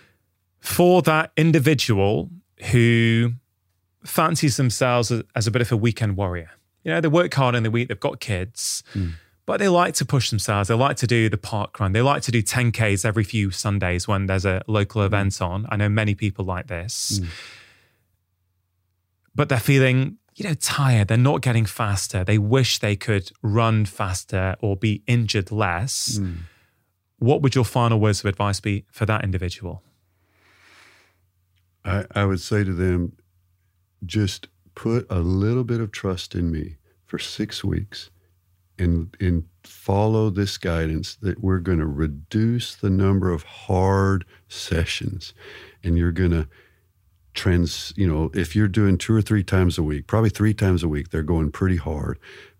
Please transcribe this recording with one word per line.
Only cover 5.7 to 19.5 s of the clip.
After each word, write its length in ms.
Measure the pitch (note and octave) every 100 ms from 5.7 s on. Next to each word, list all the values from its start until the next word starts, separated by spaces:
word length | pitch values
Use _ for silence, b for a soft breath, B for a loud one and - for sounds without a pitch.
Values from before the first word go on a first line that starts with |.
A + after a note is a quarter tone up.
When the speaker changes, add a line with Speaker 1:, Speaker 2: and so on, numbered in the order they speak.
Speaker 1:
a 40 | A#2
weekend 400 | A#2 A2 A2 F#2+
warrior. 340 | F#2+ F2+ D#2+ - _ _
You 80 | -
know, 80 | E3
they 80 | D#3+
work 260 | E3 F3
hard 200 | C#3+ B2+
in 80 | A#2+
the 80 | A2+
week, 180 | A#2 B2
they've 100 | A#2+
got 220 | - -
kids, 640 | - F#2+ G2+ - - - -
Speaker 2:
Mm. 180 | G#2 F2+ E2 B B -
Speaker 1:
but 120 | G#3
they 100 | G3+
like 260 | F3 F3+
to 100 | -
push 260 | C#3 C#3 -
themselves. 380 | G#2+ - G2+ G2
They 60 |
like 220 | A#2 C#3 -
to 80 | A#2
do 220 | A#2+ A2
the 100 | -
park 400 | - G#2+ G#2 -
run. 120 | G2
They 100 | G#2
like 200 | C3 C#3+
to 80 | B2
do 100 | A#2
ten 280 | G#2 B2 A#2+
Ks 320 | A2 A2 G2
every 200 | A2+ G#2+
few 260 | G#2 A2+ G2
Sundays 560 | F2+ G#2+ G2+ F#2 F2+ -
when 200 | G2 F#2+
there's 180 | F#2+
a 180 | F#2+ F#2 -
local 360 | G#2+ G2+ A2
Speaker 2:
Mm. 40 | G2
Speaker 1:
event 360 | G#2 G2 -
on. 240 | F2+ F#2+ A2
I 80 | G#2+
know 120 | G#2
many 260 | G#2+ G#2+
people 300 | G2 G#2+ -
like 240 | F#2 F2+ -
this. 520 | F2 F#2+ - - G2+
Speaker 2:
Mm. 60 | F2 B B B B B B B B _ _ _ _ _ _ _ _ _ _ _ _
Speaker 1:
But 140 | -
they're 100 | D3